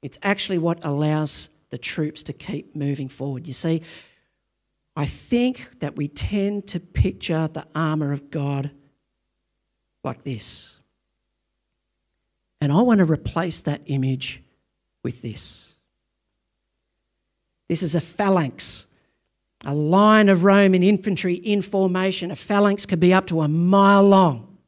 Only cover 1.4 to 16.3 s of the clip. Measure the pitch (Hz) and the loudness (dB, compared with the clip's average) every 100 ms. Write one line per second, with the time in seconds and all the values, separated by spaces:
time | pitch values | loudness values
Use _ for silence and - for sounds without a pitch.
1.4 | - _ _ - - - 151 - - 147 | -10 _ _ -14 -10 -6 -6 -6 -14 -14
2.4 | - 147 - 156 143 139 135 - 139 131 | -10 -10 -10 -8 -6 -4 -8 -10 -8 -8
3.4 | 160 127 165 165 160 - - _ _ _ | -10 -8 -2 -4 -4 -20 -20 _ _ _
4.4 | _ _ _ _ _ - 143 - - 240 | _ _ _ _ _ -8 -8 -8 -4 0
5.4 | 247 254 - _ 143 - 147 - - 208 | 0 -4 -14 _ -10 -6 -8 -6 -6 -2
6.4 | 196 202 196 175 - - - - - 160 | -2 -4 -8 -12 -8 0 0 0 -4 -2
7.4 | 160 156 - 151 160 156 147 143 143 160 | -2 -6 -10 -4 -2 -2 -4 -6 -8 -6
8.4 | 143 143 139 - _ _ _ _ _ _ | -4 -4 -6 -12 _ _ _ _ _ _
9.4 | _ _ _ _ _ _ 143 123 - 120 | _ _ _ _ _ _ -10 -10 -10 -10
10.4 | - - - _ _ _ _ _ _ _ | -10 -12 -16 _ _ _ _ _ _ _
11.4 | _ _ _ _ _ _ _ _ _ _ | _ _ _ _ _ _ _ _ _ _
12.4 | _ _ 147 147 247 220 170 156 - - | _ _ 0 2 4 4 4 0 -2 -6
13.4 | 175 165 - 143 - 139 131 131 - - | -6 -6 -6 -8 -4 -4 -2 -4 -8 -14
14.4 | _ _ _ _ _ _ 113 117 120 104 | _ _ _ _ _ _ -10 -10 -12 -12
15.4 | - - - _ _ _ _ _ _ | -14 -16 -20 _ _ _ _ _ _